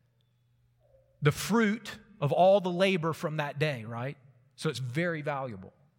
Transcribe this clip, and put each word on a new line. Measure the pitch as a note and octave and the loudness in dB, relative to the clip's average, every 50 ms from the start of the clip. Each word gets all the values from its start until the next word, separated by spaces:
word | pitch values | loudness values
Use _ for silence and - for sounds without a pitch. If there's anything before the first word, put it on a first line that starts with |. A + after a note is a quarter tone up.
| _ _ _ _ _ _ _ _ _ _ _ _ _ _ _ _ _ _ _ _ _ _ _ - | _ _ _ _ _ _ _ _ _ _ _ _ _ _ _ _ _ _ _ _ _ _ _ 0
the | C#3+ D3 | 0 0
fruit | - - - D3 G3+ A#3 A3+ G3+ G#3+ A#3+ - - - - - - - - | 0 0 -2 2 2 4 4 2 0 -2 -6 -14 -16 -16 -18 -20 -8 -4
of | D3 C3+ | -2 0
all | - D#3+ F3 F#3+ G3 G3+ | 4 6 8 8 8 6
the | F3+ F#3 | 4 2
labor | F3 F3 G3 G3 F#3+ F3 D#3 E3 | 0 2 2 2 2 2 0 -2
from | C#3+ - - D#3 D3+ D#3 | -4 -2 -4 -4 -4 -4
that | D3 D3 C#3 C#3 | -4 -4 -2 -2
day, | D#3 D#3 C#3 A#2 - | -2 -2 -2 -4 -8
right? | A#2+ A#2 A#2 B2 C#3 C#3+ _ _ - _ _ _ _ _ | -10 -8 -8 -8 -8 -10 _ _ -20 _ _ _ _ _
So | - - D#3+ | -6 -6 -6
it's | A2 A#2+ | -4 -4
very | C3 A#2+ A#2 D#3 F3 F3 E3 D#3 | -8 -6 -4 -4 -2 -2 -4 -4
valuable. | C#3+ D3+ C#3+ C3+ C3+ B2+ G#2 F#2 F#2 F#2+ _ _ _ _ _ | -4 -4 -4 -4 -6 -8 -10 -12 -16 -18 _ _ _ _ _